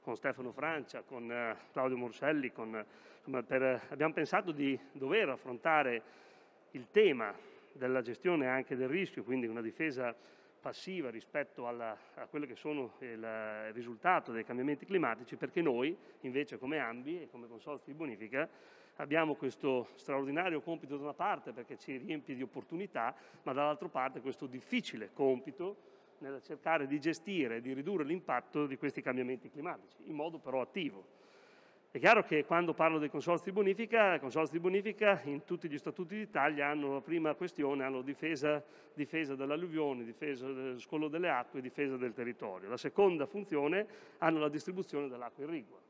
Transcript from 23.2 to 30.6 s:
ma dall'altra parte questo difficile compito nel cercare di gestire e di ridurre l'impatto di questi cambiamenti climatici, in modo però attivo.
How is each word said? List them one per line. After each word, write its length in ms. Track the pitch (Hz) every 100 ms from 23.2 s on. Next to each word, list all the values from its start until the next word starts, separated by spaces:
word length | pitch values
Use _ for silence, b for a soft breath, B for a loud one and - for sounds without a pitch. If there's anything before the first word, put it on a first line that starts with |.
| B B
ma 100 | -
dall'altra 340 | 135 147 147 165
parte 320 | 135 131 135
questo 280 | 131 120 135
difficile 640 | 127 - 247 - 120 101
compito 640 | - 139 127 135 - 180 202 B B B -
nel 240 | 135 135
cercare 460 | - 147 160 160 139
di 120 | 147
gestire 560 | 151 156 - 190 123
e 60 | 117
di 100 | 123
ridurre 320 | 135 175 190
l'impatto 600 | 143 180 160 127 - 151
di 100 | 147
questi 260 | 131 139 139
cambiamenti 480 | 135 127 127 127 123
climatici, 460 | 147 170 147 - - -
in 60 |
modo 240 | 151 160 165
però 200 | 139
attivo. 560 | 131